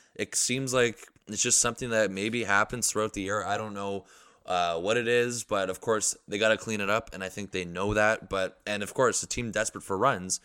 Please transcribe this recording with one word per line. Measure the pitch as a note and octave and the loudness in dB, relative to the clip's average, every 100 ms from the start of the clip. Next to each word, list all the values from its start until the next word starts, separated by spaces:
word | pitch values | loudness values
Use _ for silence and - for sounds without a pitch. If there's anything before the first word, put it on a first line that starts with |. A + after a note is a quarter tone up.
| _ - | _ -8
it | G#2 | -6
seems | - - B2+ C3+ | -2 -2 -2 0
like | B2+ A#2+ G#2+ - _ - | 2 2 0 -14 _ -10
it's | G#2+ | -2
just | B2 - | 2 2
something | A#2+ A2+ B2+ | 2 -2 -2
that | A2 G#2 | 2 2
maybe | F#2+ G#2+ A#2 G2+ | 0 -2 -2 2
happens | G2+ G#2+ B2 G#2+ | 2 2 0 -2
throughout | G#2 G#2+ | 0 -2
the | G#2 | -2
year. | F#2+ G#2 | -4 -2
I | F#2 G#2 | -2 -4
don't | A2 | -4
know, | G2+ G2+ G2 - - - _ - | -6 -4 -4 -8 -20 -20 _ -2
uh, | F2+ F2 E2+ | 0 2 0
what | F#2 A#2 | 0 2
it | A#2 | 4
is, | A#2+ A#2+ A#2+ | 2 2 -2
but | - G#2 F#2 | -2 -2 0
of | F#2 | -2
course | - A2 - - - | 0 0 0 -4 -4
they | G#2 | 2
gotta | A2 G#2+ | 4 2
clean | - G#2+ | 0 -2
it | G2 | 2
up, | A2 - | 2 0
and | F#2 | -8
I | F#2+ | -8
think | - G2 | -8 -6
they | F#2 F2 | -4 -4
know | F2 G2+ | -2 0
that. | G#2 G#2+ A2 F#2+ | 4 4 2 -2
But, | G2 F#2 - - | -2 -2 -4 -6
and | G#2 | -6
of | G2+ | -4
course, | - B2 G2 | 2 2 2
a | - | -2
team | - A#2+ | -6 -4
desperate | G#2 A2+ G2 | -2 -2 -4
for | - F#2+ | -4 2
runs, | B2 G#2+ F#2 - | 2 2 -2 -6